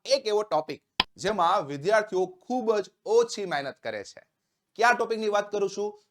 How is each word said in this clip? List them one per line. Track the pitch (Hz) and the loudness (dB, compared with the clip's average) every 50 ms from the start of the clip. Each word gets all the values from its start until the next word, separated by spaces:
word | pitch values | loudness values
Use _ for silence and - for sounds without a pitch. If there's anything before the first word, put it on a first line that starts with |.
| _ | _
એક | 226 269 277 - | 0 0 0 2
એવો | 214 208 208 | 0 0 0
ટોપિક | 214 - 160 156 156 - 139 - _ _ _ - - - _ | 0 0 0 -2 -2 -2 -8 -12 _ _ _ -4 -4 -4 _
જેમાં | 101 135 196 220 190 170 170 190 208 160 | -4 -4 -2 0 2 2 4 2 2 0
વિદ્યાર્થીઓ | 139 143 139 147 196 220 214 214 - 180 185 185 | -2 -6 -4 0 2 4 4 2 2 0 -2 -2
ખૂબ | 180 - - _ - 247 254 220 226 214 208 | -2 -4 -12 _ -4 -4 -2 0 0 0 0
જ | 196 - _ _ _ | -2 -4 _ _ _
ઓછી | 185 226 240 233 - - 214 196 | 2 4 4 4 2 -2 -8 -6
મહેનત | 175 156 143 139 135 120 - | -4 -4 -4 -4 -6 -10 -8
કરે | - 117 107 104 98 | -10 -8 -8 -8 -10
છે. | - - - - _ _ _ _ _ _ _ _ _ _ | -12 -16 -20 -20 _ _ _ _ _ _ _ _ _ _
કયા | - 220 240 | 2 4 4
ટોપિકની | 240 240 233 226 226 220 220 208 | 4 2 0 -2 -2 -2 -2 0
વાત | 208 208 208 202 | 0 0 0 -2
કરું | 208 202 196 190 | -2 -2 -2 -2
છું? | - 208 208 208 208 - _ _ | -2 -4 -6 -6 -8 -12 _ _